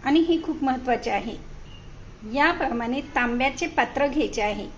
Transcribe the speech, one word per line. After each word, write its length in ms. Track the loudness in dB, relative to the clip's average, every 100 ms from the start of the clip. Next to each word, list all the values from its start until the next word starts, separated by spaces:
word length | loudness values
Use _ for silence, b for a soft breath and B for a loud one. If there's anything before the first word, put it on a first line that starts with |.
आणि 160 | 4 4
हे 180 | 6 2
खूप 200 | 0 -2
महत्त्वाचे 460 | 0 0 0 0 0
आहे, 220 | -2 -2 -8 -12 -14 -14 -16 -16 -14 -16 -14 -4
याप्रमाणे 680 | 2 4 4 0 0 0 -2 -2 0
तांब्याचे 520 | 2 2 0 0 -2
पात्र 380 | 0 0 2 2
घ्यायचे 340 | 2 0 0
आहे. 260 | 0 -2 -6